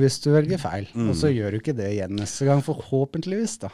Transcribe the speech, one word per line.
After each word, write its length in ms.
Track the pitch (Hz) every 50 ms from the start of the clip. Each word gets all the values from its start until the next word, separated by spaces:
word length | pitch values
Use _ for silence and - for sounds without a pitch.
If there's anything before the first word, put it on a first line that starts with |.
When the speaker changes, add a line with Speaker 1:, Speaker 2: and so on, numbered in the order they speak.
Speaker 1:
hvis 160 | 135 131 127 - -
du 80 | 147 143
velger 240 | 151 151 160 - 175
feil. 300 | - - - 101 104 - -
Og 180 | 117 117 107 90
så 140 | 80 156 147
Speaker 2:
Mm. 60 | 131 113
Speaker 1:
gjør 140 | 104 101
du 80 | 101 110
ikke 160 | - 156 139 113
det 140 | 98 101 104
igjen 220 | 104 92 90 101 101
neste 280 | 101 - - - 139
gang, 160 | 139 139 143 135
forhåpentligvis 920 | 160 139 135 - - 139 135 139 139 - 165 - 185 190 214 226 214 - -
da. 100 | - 95